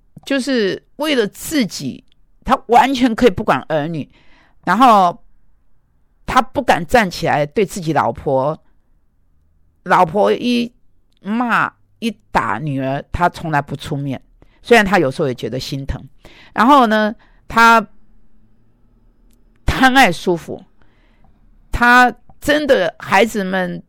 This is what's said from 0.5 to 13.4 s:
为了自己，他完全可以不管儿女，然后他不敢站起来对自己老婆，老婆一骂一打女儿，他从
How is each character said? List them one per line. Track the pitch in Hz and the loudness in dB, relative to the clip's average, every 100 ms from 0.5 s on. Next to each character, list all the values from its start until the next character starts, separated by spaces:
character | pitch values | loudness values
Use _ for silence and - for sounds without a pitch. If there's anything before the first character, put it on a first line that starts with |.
| 254 196 160 _ - | -2 -2 -6 _ -8
为 | 302 | -4
了 | 269 208 | -2 -2
自 | - - 302 202 | -6 -6 -4 -4
己， | - 139 87 _ _ _ _ | -6 -12 -12 _ _ _ _
他 | - 262 - | -4 -2 2
完 | 226 247 | 2 2
全 | 269 254 | 2 0
可 | 220 240 | 2 2
以 | |
不 | 185 | 2
管 | 214 139 117 | -2 -2 -2
儿 | 156 151 | -4 -4
女， | 165 120 _ _ - _ _ | -8 -12 _ _ -20 _ _
然 | - 196 | -2 4
后 | 254 208 175 - - _ _ _ _ _ _ _ _ _ | 6 6 4 -2 -16 _ _ _ _ _ _ _ _ _
他 | - 254 | -4 -2
不 | 247 - | -2 -4
敢 | 254 170 170 | -2 -2 2
站 | 247 190 | 0 0
起 | - 156 | -2 -2
来 | 135 | -2
对 | 147 - 196 | -2 -2 -4
自 | 208 | -4
己 | 160 | -4
老 | 139 110 | -2 -2
婆， | - - 131 135 160 _ _ _ _ _ _ _ _ _ _ _ _ | -4 -2 -2 -2 -6 _ _ _ _ _ _ _ _ _ _ _ _
老 | 175 180 180 | -2 0 2
婆 | 202 202 | 2 0
一 | 214 240 240 233 _ _ _ _ _ | 0 -2 -2 -4 _ _ _ _ _
骂 | 185 226 247 190 131 _ _ - | -6 -4 -2 -2 -2 _ _ -10
一 | 233 - _ | -8 -8 _
打 | 180 - 104 | -4 -2 -6
女 | 151 135 | -6 -6
儿， | 135 139 - | -6 -6 -8
他 | - 175 | -2 -2
从 | - | -2